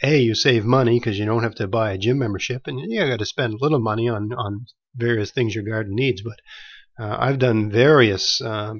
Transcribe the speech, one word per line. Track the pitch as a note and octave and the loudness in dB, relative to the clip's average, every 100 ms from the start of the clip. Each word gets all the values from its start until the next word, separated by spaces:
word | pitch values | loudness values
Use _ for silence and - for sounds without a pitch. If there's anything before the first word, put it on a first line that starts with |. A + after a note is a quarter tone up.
A, | C3+ D3 | 2 4
you | A#2+ G#2+ | 4 2
save | C#3+ A#2+ | 2 2
money | G#2+ C3 A#2+ A#2+ | 4 4 4 2
'cause | A#2+ G2 | 0 -2
you | G#2 | 0
don't | A2+ | 0
have | A2+ G2+ | -2 -4
to | G2+ | -4
buy | A2+ A2 | -2 -2
a | F#2+ | -2
gym | G#2 C#3 | 0 0
membership, | A#2 G2 - B2 - | 0 -4 -6 -8 -8
and | C3 | -10
you | E3 A3+ D#3 | -6 -2 -2
gotta | A#2+ G#2+ | -2 -4
spend | - B2 | -4 -4
a | G#2+ | -2
little | C#3+ D3+ | 0 0
money | A2 G#2+ A#2 | 0 0 -2
on, | A2 G#2+ | -2 -4
on | B2 G#2+ G#2 A#2+ _ _ B2+ | -6 -6 -8 -12 _ _ -4
various | A#2 A#2 G#2 | 0 0 -2
things | - A#2 | -2 -2
your | G#2+ G#2 | -2 -4
garden | A2 G#2+ G#2 | -4 -4 -2
needs. | C3+ F#2+ | 0 -2
But, | G#2+ A2 - - - - - - | -6 -14 -18 -20 -20 -20 -20 -12
uh, | A2 G#2 | -8 -2
I've | B2 C#3 | 0 2
done | B2+ A2 G#2 | 2 2 2
various, | G#2+ C3 D3+ A2+ F#2+ - - | 4 6 8 6 2 -2 -4
uh, | A#2 G#2+ G#2 G#2+ | -4 -6 -6 -10